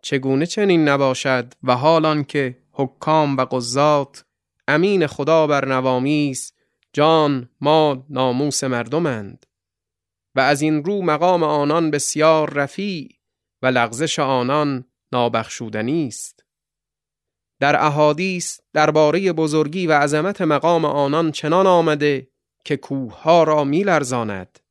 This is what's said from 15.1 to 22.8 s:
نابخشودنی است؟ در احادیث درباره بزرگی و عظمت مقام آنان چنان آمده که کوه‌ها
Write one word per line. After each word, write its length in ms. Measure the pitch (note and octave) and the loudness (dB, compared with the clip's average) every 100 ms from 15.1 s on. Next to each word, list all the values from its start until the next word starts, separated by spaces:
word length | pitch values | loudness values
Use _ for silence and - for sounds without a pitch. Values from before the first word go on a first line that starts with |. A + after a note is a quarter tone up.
نابخشودنی 960 | B2+ A#2+ A2+ A2 - A2+ A2 A2+ E3 C#3 | -2 0 -2 -6 -10 -10 -6 -4 -2 -4
است؟ 380 | - - _ _ _ _ _ _ _ _ _ _ _ _ _ | -8 -18 _ _ _ _ _ _ _ _ _ _ _ _ _
در 260 | C#3 D3 D3+ | 0 2 0
احادیث 720 | C#3+ D3+ D3+ F#3+ F3+ - - _ | 2 2 2 -4 -6 -8 -14 _
درباره 600 | D3+ D#3 D3+ D3+ D#3+ G3 | 0 2 4 4 2 0
بزرگی 540 | D#3+ D#3+ D#3 D3 F3 F3 | 0 0 0 -2 -2 0
و 60 | |
عظمت 480 | D3+ C#3+ D3+ F3 G3+ | 2 2 0 -2 -2
مقام 440 | E3+ C#3+ D#3+ E3+ D#3 | 0 2 2 2 0
آنان 460 | C#3 C#3 D3+ E3 | 0 0 0 -2
چنان 360 | D3 D3+ E3+ F#3+ | -4 -2 2 4
آمده 600 | F3+ E3 D3+ D3 C#3 B2+ _ _ _ - | 4 2 0 0 -2 -8 _ _ _ -6
که 120 | |
کوه‌ها 680 | C#3 | -6